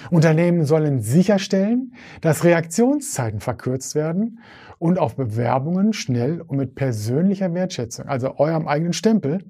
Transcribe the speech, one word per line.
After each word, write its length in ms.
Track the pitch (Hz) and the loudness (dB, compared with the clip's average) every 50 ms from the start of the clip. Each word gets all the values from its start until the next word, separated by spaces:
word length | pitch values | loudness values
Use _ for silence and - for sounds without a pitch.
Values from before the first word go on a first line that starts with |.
| - - | -6 0
Unternehmen 540 | - 165 156 165 156 156 175 175 175 175 160 | 2 4 6 6 4 4 4 2 2 2 2
sollen 380 | 135 156 160 151 147 139 131 107 | 2 2 2 2 2 0 0 0
sicherstellen, 880 | 104 123 170 180 214 214 190 190 - - 190 190 208 233 247 262 - - - - - - - - | 2 4 4 4 4 4 2 0 0 0 0 0 0 0 -2 -2 -6 -10 -18 -20 -20 -12 -4 0
dass 200 | 165 147 - - | 0 0 2 4
Reaktionszeiten 1000 | 175 170 165 160 165 - - 233 254 285 294 269 - - - 127 113 104 107 | 4 4 4 2 -2 0 0 2 2 2 0 -2 -6 -6 -4 -4 -4 -4 -6
verkürzt 540 | - - 120 - - 131 127 135 - - - | -4 -6 -6 -4 -4 -4 -4 -4 -6 -6 -4
werden 440 | 151 151 160 165 185 214 233 214 - - - - - - - - - | -4 -2 -2 -2 -2 -2 -4 -6 -10 -20 -20 -20 -20 -20 -20 -10 -4
und 200 | - 156 180 175 | 0 0 2 2
auf 160 | 165 127 - | 0 -2 -2
Bewerbungen 800 | - 131 110 104 110 120 120 120 131 131 156 175 185 196 220 214 | -4 -6 -4 -2 -2 0 0 0 0 0 -2 -2 0 0 0 0
schnell 480 | - - - 127 120 117 135 170 170 | -2 -2 -2 -2 0 0 -2 -2 -4
und 160 | 170 - 139 | -6 -6 -4
mit 180 | 139 135 131 - | -4 -4 -4 -4
persönlicher 760 | - 139 135 120 107 104 110 123 143 175 196 202 190 196 185 165 | -4 -2 -2 -2 -2 -2 -2 0 2 2 2 0 0 -2 -4 -2
Wertschätzung, 540 | 180 185 180 185 - 123 117 - - 135 | -2 -4 -4 -4 -6 -8 -8 -10 -12 -8
also 320 | 139 139 131 120 131 - - | -6 -4 -4 -4 -2 0 0
eurem 280 | 139 156 165 160 160 | 0 0 0 -2 -2
eigenen 280 | 156 147 151 165 175 165 | -2 -2 0 0 -2 -2
Stempel, 500 | - - 220 226 202 - 135 151 196 - - | 0 2 2 2 2 0 -2 -4 -4 -6 -6